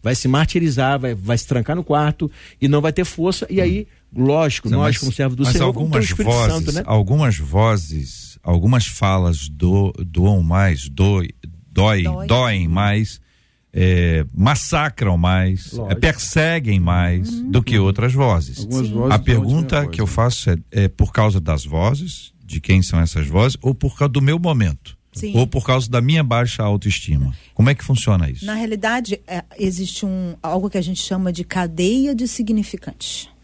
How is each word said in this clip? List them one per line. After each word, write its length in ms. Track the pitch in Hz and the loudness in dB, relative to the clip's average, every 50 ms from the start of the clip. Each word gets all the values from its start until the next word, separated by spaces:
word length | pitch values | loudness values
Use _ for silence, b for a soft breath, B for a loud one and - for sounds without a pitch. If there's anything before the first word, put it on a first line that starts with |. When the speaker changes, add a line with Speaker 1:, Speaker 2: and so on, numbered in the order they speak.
Speaker 1:
vai 140 | - 131 131 | -2 -2 -2
se 140 | - - 127 | 0 0 0
martirizar, 680 | 131 147 160 - - 180 170 156 127 127 131 135 139 | 2 2 2 2 0 0 0 0 0 0 0 0 0
vai, 160 | 135 127 127 117 | -2 -2 -4 -6
vai 240 | 98 92 107 120 | -6 -2 -2 -2
se 80 | 113 - | -2 -2
trancar 300 | - 135 123 110 - 156 | -2 -2 -2 0 -2 -4
no 80 | 175 - | -4 -2
quarto 480 | - 147 147 151 151 151 - 165 147 B B B B B B | 0 0 2 2 0 0 -2 -6 -6 B B B B B B
e 100 | 139 139 | 0 2
não 100 | 143 147 | 2 2
vai 140 | 147 160 - | 2 0 0
ter 100 | - 180 | -2 -4
força. 420 | - - - 165 185 185 - 226 - | -4 -4 -2 -2 -2 -2 -2 -6 -4
E 100 | 185 190 | -2 0
aí, 260 | 180 175 185 208 214 b b b b _ - | 0 2 0 -2 -4 b b b b _ -2
lógico, 540 | 120 127 135 143 160 160 147 - - - 107 | 0 2 2 4 2 2 0 0 -2 -2 0
Speaker 2:
Mas, 80 | 117 131 | 2 2
Speaker 1:
nós, 180 | 147 151 123 | 2 2 0
como 140 | - - 135 | 0 -2 -4
servo 240 | 117 - 139 131 127 | -2 0 -2 -2 0
do 80 | 123 139 | 0 0
Speaker 2:
mas 80 | 127 | 2
Speaker 1:
Senhor, 220 | 127 120 131 127 123 | 2 2 2 0 0
vamos 20 | |
ter 80 | 113 151 | 0 -2
o 0 | 160 | 0
Speaker 2:
algumas 160 | 147 113 107 | 2 0 0
Speaker 1:
Espírito 260 | - - - - 110 | 0 0 0 0 2
Speaker 2:
vozes, 220 | 120 120 117 107 - | 2 4 2 2 2
Speaker 1:
Santo, 180 | 160 - - | 0 -2 -2
né? 120 | 147 175 - | -2 -4 -2
Speaker 2:
algumas 520 | - 110 107 98 92 139 151 151 123 101 | 0 2 2 2 2 2 2 2 2 0
vozes, 1000 | 73 76 69 78 101 110 113 107 98 82 73 80 76 69 65 - - - - - - | -2 -4 0 2 2 4 4 2 0 -2 -4 -6 -6 -6 -8 -12 -18 -20 -20 -20 -10
algumas 440 | _ 85 87 85 85 113 127 123 107 | _ 0 2 4 4 4 4 2 2
falas 600 | - - - 104 98 95 95 90 85 82 73 73 73 | -2 -4 -2 0 0 2 2 2 2 0 0 -4 -8
do-, 420 | 76 76 90 87 95 101 98 95 - - 90 | -4 -2 0 2 4 2 2 0 -2 -6 -10
doam 340 | 85 80 90 87 104 104 92 | -4 0 2 4 4 4 4
mais, 460 | 85 82 87 95 98 95 80 67 69 | 2 2 2 4 4 2 2 0 -4
doi-, 440 | 71 69 71 95 101 101 95 85 71 - _ - - 82 - - _ | -10 0 2 2 4 4 2 -2 -4 -10 _ -20 -20 -20 -20 -20 _
dói, 340 | - 95 98 107 107 95 90 | 0 2 2 2 2 2 0
Speaker 3:
Dói. 240 | 82 78 76 78 | 0 -2 -4 0
Speaker 2:
doem 400 | 76 117 123 127 120 104 95 87 80 | 2 2 2 2 2 0 0 0 0
mais, 500 | 85 95 104 104 101 110 110 - - - _ _ _ _ _ _ _ _ _ _ - | 0 2 2 2 2 0 -2 -4 -6 -16 _ _ _ _ _ _ _ _ _ _ -2
é, 520 | - 92 92 90 87 87 85 82 80 76 64 - | 2 2 4 4 4 2 2 2 0 0 -2 0
massacram 840 | - 95 127 147 - - - 170 151 151 151 117 - 120 98 90 | 2 2 2 2 0 -2 -2 0 0 0 -2 -2 -2 -2 0 2
mais, 560 | 85 87 90 92 92 92 92 92 90 - - - | 2 2 2 2 2 2 0 -2 -4 -6 -8 -10
Speaker 1:
Lógico. 180 | 120 113 92 | -8 -4 -4
Speaker 2:
é, 40 | 87 | -2
perseguem 840 | - - 160 156 - - - - 156 156 165 170 165 139 110 101 95 | 0 0 0 0 -2 -8 -2 0 0 2 2 0 0 0 0 2 2
mais 500 | 87 85 87 90 87 87 87 90 95 113 | 2 2 2 2 2 2 0 -2 -2 -4
Speaker 3:
Uhum. 220 | 233 - 247 254 | -4 -6 -4 0
Speaker 2:
do 120 | 95 123 120 | 0 0 0
que 140 | - 117 104 | 2 2 2
outras 340 | 95 98 95 104 107 123 127 | 2 2 2 0 0 0 2
vozes. 460 | 135 139 120 95 82 73 65 64 - | 2 2 2 2 0 0 -4 -8 -10
Speaker 4:
Algumas 280 | 107 107 127 131 127 | -6 -4 -2 -2 -2
Speaker 3:
Sim. 60 | 107 104 | -2 -2
Speaker 4:
vozes 180 | 117 123 131 110 | -2 0 2 0
Speaker 2:
A 40 | |
Speaker 4:
doam 20 | 107 | 2
de 60 | - | 2
Speaker 2:
pergunta 540 | - 120 110 95 107 135 160 160 - 165 147 | 2 2 2 2 2 0 0 0 0 -2 -2
Speaker 4:
minha 100 | 147 135 | -2 -2
Speaker 2:
que 100 | - - | -2 -4
eu 40 | 107 | -4
Speaker 4:
voz, 100 | 87 - | -2 0
né? 60 | 110 113 | 0 0
Speaker 2:
faço 260 | 123 120 - - - 87 82 - - | 0 0 -2 0 -2 -2 -2 -4 -4
é, 120 | - 98 98 | 0 0 0
é 40 | |
por 240 | 95 - - - - | 0 4 2 2 2
causa 280 | - - 107 107 95 95 | 4 2 2 4 2 2
das 240 | 78 80 78 73 71 | 0 0 -2 -2 -2
vozes, 680 | 73 73 80 90 113 143 143 180 175 - - - - _ _ - | -2 -2 0 2 2 0 -2 -4 -8 -12 -14 -18 -20 _ _ -16
de 160 | 101 - 78 | -10 -8 -8
quem 200 | - - 95 92 | 0 2 4 4
são 180 | 92 - - 82 | 4 2 2 0
essas 280 | 82 78 - 80 76 | 0 2 0 -2 -2
vozes, 300 | 71 76 98 113 135 131 - | 0 2 2 2 2 0 -2
ou 120 | - 131 131 | -2 -4 -2
por 240 | - - 135 - | 0 -2 -4 0
causa 140 | - 143 139 120 | 0 -2 0 2
do 80 | 143 | 2
meu 160 | 135 143 156 | 2 2 2
momento? 600 | 170 175 175 151 123 104 85 71 - _ - - _ _ _ | 0 0 0 2 2 2 0 0 -4 _ -20 -20 _ _ _
Speaker 3:
Sim. 200 | _ 135 113 - 101 | _ -10 -8 0 2
Speaker 2:
Ou 100 | 117 127 | 2 2
por 180 | - - 135 - | 2 0 -4 0
causa 220 | - 127 131 123 110 | 0 0 0 0 0
da 120 | 120 123 | 0 0
minha 220 | 123 139 160 160 151 | 2 2 2 2 2
baixa 400 | 123 120 117 123 117 - - 107 | 2 2 0 0 -2 -2 -2 0
autoestima? 680 | 104 104 98 98 104 92 - - - 76 69 67 65 65 B B B B | 0 0 0 0 -2 -2 -2 -2 -2 0 0 0 -2 -4 B B B B
Como 160 | - 110 131 | 2 2 2
é 60 | 143 | 2
que 80 | - - | 0 0
funciona 460 | - 135 113 - 113 101 90 82 71 | -2 -2 0 2 0 2 2 0 -2
isso? 160 | 64 69 - | -4 -6 -6
Speaker 3:
Na 100 | 208 214 | -6 -4
realidade, 640 | 220 233 220 214 208 202 220 233 254 233 196 196 - _ | -4 -4 -4 -4 -2 -2 -2 -2 -2 -2 -4 -8 -8 _
é, 160 | - 185 170 - _ - - | -10 -10 -10 -10 _ -8 -4
existe 460 | 208 190 180 175 190 180 - - 214 | -4 -2 -2 -4 -6 -6 -6 -6 -6
um, 280 | 196 185 185 185 175 165 - | -4 -4 -4 -6 -6 -8 -8
algo 280 | - 165 165 185 190 202 | -6 -4 -2 -2 -2 -2
que 60 | - | -4
a 40 | 196 | -4
gente 200 | 170 175 185 - | -4 -4 -6 -6
chama 300 | - - 190 185 190 180 | -6 -4 -4 -2 -2 -4
de 120 | 175 165 175 | -4 -6 -8
cadeia 720 | - - 190 180 170 160 160 180 190 233 262 269 285 277 | -6 -4 -4 -4 -4 -2 0 0 2 2 2 0 0 -2
de 120 | 226 254 | -2 -4
significantes. 1000 | 226 - - 226 208 226 214 202 - - - - - - _ - - - - - - _ _ | -4 -4 -4 -2 0 0 -2 -2 -4 -8 -12 -12 -14 -14 _ -10 -10 -10 -10 -12 -16 _ _